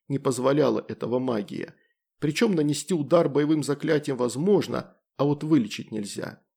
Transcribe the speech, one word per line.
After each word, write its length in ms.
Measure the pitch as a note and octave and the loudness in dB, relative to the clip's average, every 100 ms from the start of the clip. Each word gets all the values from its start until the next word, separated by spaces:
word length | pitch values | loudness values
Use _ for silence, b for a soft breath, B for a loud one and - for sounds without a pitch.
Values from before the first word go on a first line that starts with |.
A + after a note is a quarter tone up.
| - | -6
не 120 | C#3+ | -2
позволяла 640 | C#3 B2 B2+ D3 C3 A2 - | -2 0 2 4 2 0 -4
этого 320 | A2 - B2 | -8 -4 -2
магия. 560 | B2+ A2 F#2+ - - - _ _ _ _ | -2 -2 -4 -8 -10 -14 _ _ _ _
Причем 340 | D3 D3+ A#3 | -4 0 2
нанести 400 | E3+ D3 C#3+ - | 2 0 -2 -2
удар 360 | E3+ C#3 E3+ D#3 | -4 2 2 4
боевым 340 | C#3 D3 D#3 | 2 2 2
заклятием 540 | C3+ C#3+ D3+ D3+ D3 B2+ | 0 -2 0 0 0 -2
возможно, 800 | B2 A#2+ F#3 F#3+ A#2+ B2 - _ _ - | -2 0 2 4 2 -4 -8 _ _ -2
а 80 | |
вот 200 | C#3+ D3 | 0 0
вылечить 480 | D3+ D#3 G#2+ - - | 2 2 2 -4 -8
нельзя. 520 | G#2+ G2+ - - - _ | -8 -6 -8 -10 -12 _